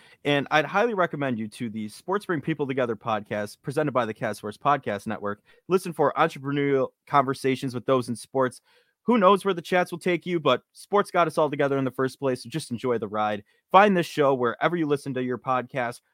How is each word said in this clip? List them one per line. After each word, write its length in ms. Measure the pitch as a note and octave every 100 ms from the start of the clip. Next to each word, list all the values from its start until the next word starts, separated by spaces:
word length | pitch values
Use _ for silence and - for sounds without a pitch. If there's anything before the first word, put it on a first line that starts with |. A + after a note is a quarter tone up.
| - _
And 240 | C#3+ C#3+ B2+
I'd 140 | D3+ D3
highly 280 | F#3 A#3+
recommend 440 | G3+ E3+ D#3 C#3 A2+
you 100 | A2
to 200 | - A#2+
the 200 | G#2+ G#2+
Sports 360 | - - G3 -
Bring 140 | E3+
People 260 | - D#3 C#3
Together 300 | C3 A#2+ A2
podcast, 600 | A#2+ G#2+ G#2+ G#2 G#2 -
presented 300 | - C#3 D3+
by 140 | B2 A2
the 80 |
Cast 260 | A2 A#2 G#2
Sports 180 | A2 -
Podcast 500 | C#3 C#3+ B2+ G2+ -
Network. 340 | G#2 G2+ G#2 _ _ -
Listen 240 | F#3 F#3
for 220 | D#3+ C#3+ -
entrepreneurial 760 | D#3+ D3+ C3+ C#3+ C#3+ C3+ B2+ _ -
conversations 680 | C#3+ C3+ C3+ C3 C3 C3+
with 120 | B2 A2+
those 220 | C3 A#2+
in 80 | A2+
sports. 460 | - C3+ B2+ - _ _ _ _ -
Who 120 | A#3
knows 260 | F#3 G3+
where 100 | G3
the 80 | F3
chats 300 | - F3+ F3+
will 80 | F3
take 260 | F#3 E3+ F3+
you, 140 | F3
but 240 | D3 B2 _
sports 400 | - - G3+ G3
got 160 | F#3 E3
us 100 | E3
all 120 | D3+
together 280 | C#3 C#3+ C#3
in 60 |
the 80 | C3
first 280 | B2+ C3 -
place, 240 | C#3 B2
so 60 | A#2+
just 220 | D#3+ -
enjoy 280 | A#2 C3 A#2
the 80 | G#2
ride. 340 | G#2+ G#2+ G#2 - _ _
Find 280 | F#3+ G#3 F#3
this 80 | D#3+
show 280 | - C#3
wherever 440 | C3+ A#2+ A2 D#3+ F3
you 80 | D3+
listen 280 | C#3+ C#3+ B2+
to 60 |
your 160 | B2+ B2
podcast, 600 | - B2+ B2 C#3+ A#2+ A#2+ _